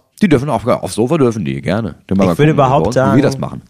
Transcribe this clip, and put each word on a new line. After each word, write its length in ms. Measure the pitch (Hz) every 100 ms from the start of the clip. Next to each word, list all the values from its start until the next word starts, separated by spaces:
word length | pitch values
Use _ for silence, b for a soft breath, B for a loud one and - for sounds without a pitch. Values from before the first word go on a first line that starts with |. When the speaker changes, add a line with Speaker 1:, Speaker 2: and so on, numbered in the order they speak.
| _ -
Speaker 1:
Die 60 | 196
dürfen 200 | 139 147
auch, 160 | 113
aufs 300 | 120 - 87
Sofa 240 | 104 123 165
dürfen 260 | 120 110
die, 160 | 71 69
gerne. 360 | 69 104 98 - -
Dann 100 | 95
mal 80 |
Speaker 2:
Ich 40 | 95
würde 60 | 85
Speaker 1:
gucken, 100 | 151
wie 40 |
Speaker 2:
überhaupt 320 | 143 127 143
Speaker 1:
bei 40 | 104
uns, 60 |
wie 60 | 127
wir 40 | 135
Speaker 2:
sagen, 160 | 135
Speaker 1:
das 160 | 135 135
machen. 240 | 131 131